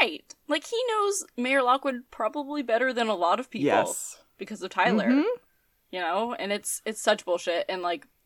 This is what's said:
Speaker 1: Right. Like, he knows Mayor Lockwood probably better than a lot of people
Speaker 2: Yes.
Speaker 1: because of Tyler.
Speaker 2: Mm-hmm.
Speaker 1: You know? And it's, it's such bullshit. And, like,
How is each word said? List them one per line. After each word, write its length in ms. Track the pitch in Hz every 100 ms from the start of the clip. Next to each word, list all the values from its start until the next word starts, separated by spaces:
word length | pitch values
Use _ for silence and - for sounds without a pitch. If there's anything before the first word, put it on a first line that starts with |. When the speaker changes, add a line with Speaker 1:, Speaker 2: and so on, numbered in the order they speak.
Speaker 1:
Right. 320 | 262 - - - -
Like, 180 | 311 -
he 160 | 453 508
knows 380 | 427 403 403 - -
Mayor 260 | 247 277
Lockwood 420 | 247 269 277 247 -
probably 520 | - 220 294 277 294
better 320 | 240 226 262
than 140 | 240 220
a 60 | 185
lot 240 | 180 202
of 100 | 262
people 160 | - 139
Speaker 2:
Yes. 520 | 104 87 - - - _ -
Speaker 1:
because 240 | 202 214
of 60 | 185
Tyler. 380 | 190 208 208 208
Speaker 2:
Mm-hmm. 140 | 269 403 494 _ _ _ _ _
Speaker 1:
You 80 | 180
know? 340 | 170 190 233
And 200 | - 196
it's, 280 | 202 - - 185
it's 160 | 185
such 240 | - 214 -
bullshit. 400 | 175 175 170 -
And, 140 | 185
like, 260 | 175 170 - _